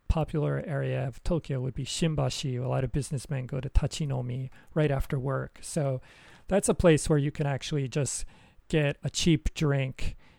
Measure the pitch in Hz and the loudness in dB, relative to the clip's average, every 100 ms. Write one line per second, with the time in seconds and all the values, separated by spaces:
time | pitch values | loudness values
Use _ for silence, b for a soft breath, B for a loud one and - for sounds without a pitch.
0 | - 165 151 160 147 139 160 139 131 127 | 0 0 0 0 0 -2 -2 -4 -2 -2
1 | 131 - - 170 - 135 127 - 131 - | -4 -4 0 0 0 -4 -4 -6 -6 -2
2 | 165 151 131 - 143 123 127 131 131 151 | 0 0 -2 -2 -4 -4 -2 -2 0 -2
3 | 131 139 - 135 127 139 131 - 147 - | -4 -6 -4 -6 -4 -6 0 2 2 0
4 | 147 131 123 127 131 b b - 151 135 | -4 -2 -4 -6 -8 b b 0 2 2
5 | - 143 131 131 135 - - - 139 131 | 0 -2 -2 -2 -4 -10 -6 -2 0 -2
6 | b b b b - 196 - 190 180 151 | b b b b -2 2 2 6 8 6
7 | - 151 143 - 143 135 - 151 135 151 | 6 2 2 -2 -2 -4 -2 -2 -2 -2
8 | 131 - - b b b - 160 147 - | -2 -4 -8 b b b -2 2 2 0
9 | 139 - - 156 - - 151 139 131 - | -4 0 4 4 2 0 0 0 -2 -2
10 | - - b | -2 -2 b